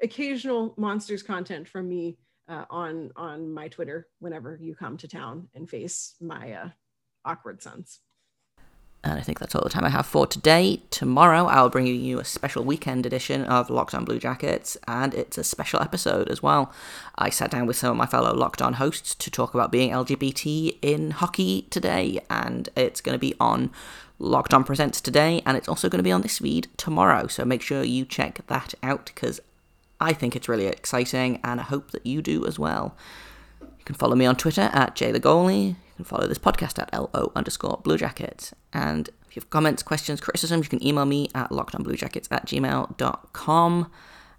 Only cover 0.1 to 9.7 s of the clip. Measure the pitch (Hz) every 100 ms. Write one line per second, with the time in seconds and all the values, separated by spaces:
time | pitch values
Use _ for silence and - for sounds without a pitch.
0.1 | - 277 262 262 233 226 - 208 208 208
1.1 | 202 208 185 175 160 165 190 180 180 170
2.1 | 165 _ _ - 156 - 175 165 160 151
3.1 | - 165 151 160 156 156 - 151 160 -
4.1 | _ 175 151 123 160 160 156 127 139 -
5.1 | 135 131 156 180 - 170 120 180 - -
6.1 | - 170 147 117 95 175 - _ _ _
7.1 | _ 147 165 113 95 - - - - _
8.1 | _ _ _ _ _ - _ - _ -
9.1 | 76 - - - - -